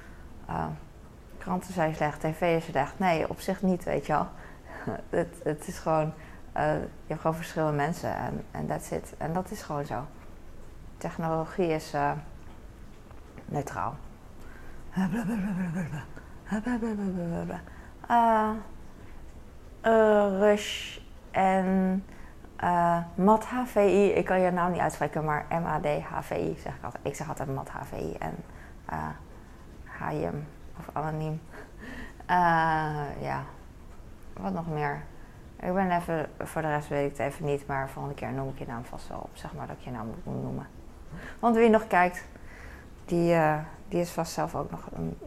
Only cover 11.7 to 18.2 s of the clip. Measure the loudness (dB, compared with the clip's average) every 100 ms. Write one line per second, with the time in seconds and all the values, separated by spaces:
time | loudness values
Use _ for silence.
11.7 | 2 0 0 2 0 -6 -12 -14 -14 -16
12.7 | -16 -16 -16 -16 -16 -16 -14 -6 -4 -4
13.7 | -4 -4 -4 -12 -14 -16 -14 -14 -12 -12
14.7 | -12 -6 -2 0 0 -2 -2 -2 -2 -2
15.7 | -2 -4 -6 -10 -12 -14 -14 -4 -2 0
16.7 | 0 0 0 -2 -2 -2 -2 -2 -6 -10
17.7 | -14 -16 -10 4 6